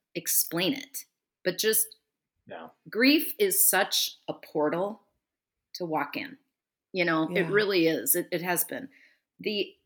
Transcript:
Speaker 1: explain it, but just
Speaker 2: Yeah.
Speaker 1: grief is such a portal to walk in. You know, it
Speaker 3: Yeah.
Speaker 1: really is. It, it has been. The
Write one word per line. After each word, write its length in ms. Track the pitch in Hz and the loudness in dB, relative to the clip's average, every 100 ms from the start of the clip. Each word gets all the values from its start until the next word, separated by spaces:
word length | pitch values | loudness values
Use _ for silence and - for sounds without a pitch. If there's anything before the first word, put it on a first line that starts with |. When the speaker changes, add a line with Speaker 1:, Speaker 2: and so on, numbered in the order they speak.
| _ 175 | _ -10
Speaker 1:
explain 580 | - - - 170 185 | -2 -2 0 0 0
it, 320 | - - - - _ _ _ | -2 -6 -14 -16 _ _ _
but 140 | 185 185 | -4 -2
just 280 | 214 214 - - _ _ _ _ - | 0 0 0 -6 _ _ _ _ -18
Speaker 2:
Yeah. 220 | - 82 _ 165 | -16 -16 _ -8
Speaker 1:
grief 440 | 202 254 302 - - | 2 4 4 2 0
is 280 | 202 180 - | 0 2 4
such 480 | 190 202 - - - - | 4 2 0 -2 -6 -12
a 40 | |
portal 720 | 151 - 160 147 165 202 220 _ _ _ _ _ _ _ - | -12 -6 -2 0 0 -4 -6 _ _ _ _ _ _ _ -10
to 100 | 175 | -4
walk 320 | 156 143 117 | -4 -4 -6
in. 200 | 73 - _ _ _ _ _ | -10 -14 _ _ _ _ _
You 120 | 185 170 | -2 2
know, 260 | 160 160 185 | 2 2 0
it 120 | 175 | 2
Speaker 3:
Yeah. 40 | |
Speaker 1:
really 360 | 202 202 190 160 | 2 2 4 4
is. 280 | 156 104 175 | 2 2 0
It, 120 | - | 0
it 100 | 175 | -4
has 200 | 180 170 - | -2 -2 -2
been. 240 | 135 - _ _ _ _ - | -6 -12 _ _ _ _ -10
The 360 | - - - - | -4 -4 -4 -8